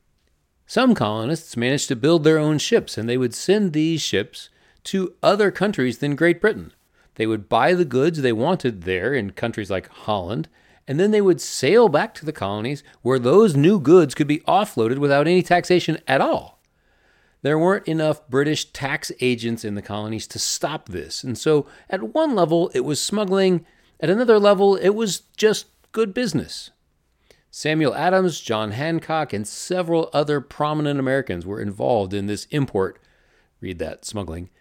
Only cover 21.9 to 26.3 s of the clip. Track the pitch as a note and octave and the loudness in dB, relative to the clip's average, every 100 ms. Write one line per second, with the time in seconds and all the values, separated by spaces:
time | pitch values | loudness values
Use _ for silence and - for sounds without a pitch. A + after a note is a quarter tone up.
21.9 | F#3+ A3 D#4 D#4+ G#3+ E3 E3+ F3 C3 C3 | -8 -2 0 0 2 2 2 0 -2 -2
22.9 | C#3+ - G3+ G3 F#3+ F#3+ E3+ - _ _ | -4 -4 -4 0 2 2 2 -2 _ _
23.9 | _ D#3 G#3 A#3+ G#3+ G3+ G3 G3 F#3+ F3+ | _ -2 2 4 6 6 6 4 4 2
24.9 | G#3 A3 - - - G#3+ G#3 - _ _ | 2 -2 -4 -10 0 0 0 -6 _ _
25.9 | G#3+ A3 A#3+ A#3+ | -4 -2 -2 -2